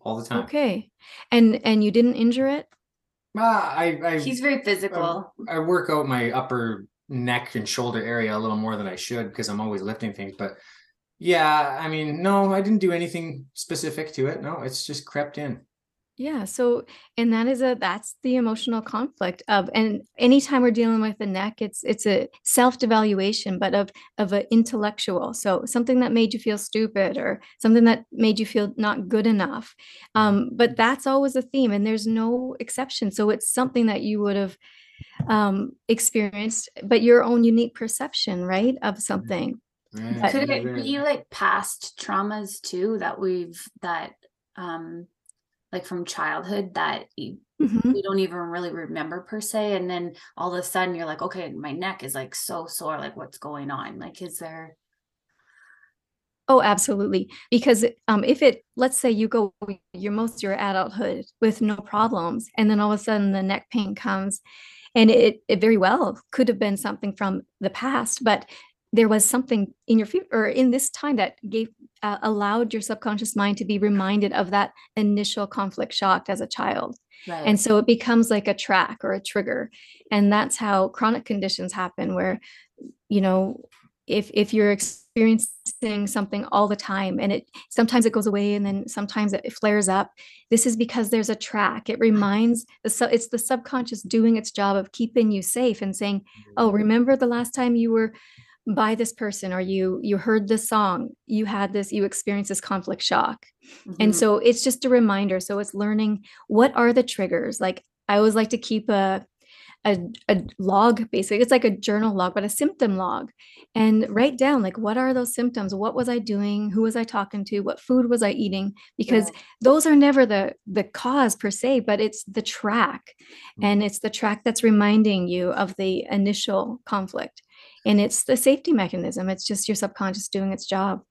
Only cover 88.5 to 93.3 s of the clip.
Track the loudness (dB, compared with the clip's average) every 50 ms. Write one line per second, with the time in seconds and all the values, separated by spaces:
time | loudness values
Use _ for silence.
88.5 | 0 0 -2 -2 -2 -4 -6 -8 -8 -8 -8 -6 -2 -2 -2 0 -2 -2 -6 -8
89.5 | -8 -2 0 2 2 2 2 2 2 2 0 -2 _ -20 -20 -20 -20 -14 _ 2
90.5 | 2 2 4 2 0 0 -2 -2 0 -2 -2 0 0 0 0 0 -4 -6 -6 -8
91.5 | -2 0 0 0 0 -2 -6 -6 -2 2 4 4 6 4 4 2 2 4 4 4
92.5 | 2 0 -2 _ _ _ -6 -4 -2 0 0 2 2 2 0 0